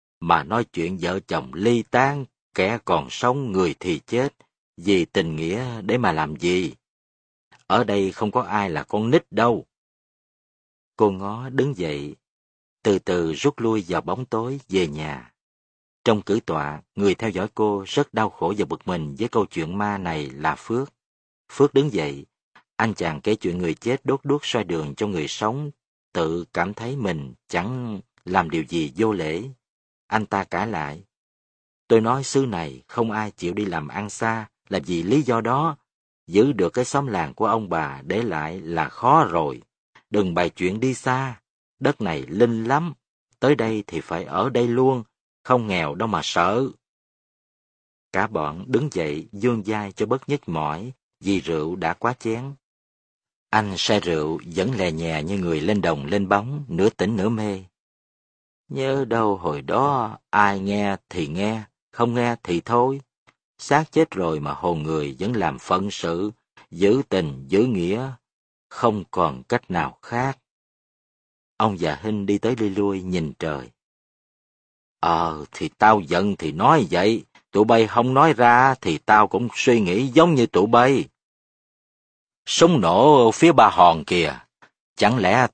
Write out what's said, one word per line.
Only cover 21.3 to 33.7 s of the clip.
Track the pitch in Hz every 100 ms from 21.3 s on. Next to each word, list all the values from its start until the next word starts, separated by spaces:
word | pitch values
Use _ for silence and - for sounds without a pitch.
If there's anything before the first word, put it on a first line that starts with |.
| _ _
Phước | - 143
đứng | 139 147
dậy, | 104 76 69 - _ _ _ _ _
anh | 113
chàng | 98 85 76
kể | -
chuyện | 110 95 87
người | 87
chết | 76 113 135
đốt | 127 139
đuốc | 139 143
soi | - 120
đường | 95 85 76
cho | 69 104
người | 92 73
sống, | - 107 127 147 - _ _ _
tự | - 80 85 82
cảm | - 90
thấy | 104 113 139
mình | 104 82 69 62 _
chẳng | 87 92 127 120 101 - _
làm | - 92 85
điều | 82 71
gì | 85 80 73
vô | 110
lễ. | 101 78 82 127 131 _ _ _ _ _
Anh | 110 104
ta | 98
cãi | 92 87 107
lại, | 95 73 76 98 _ _ _ _ _ _ _ _
tôi | 113
nói | 110 131
xứ | 135 135 135
này | 92 78 64 _
không | - 113
ai | 107 107
chịu | - 87
đi | 98
làm | 104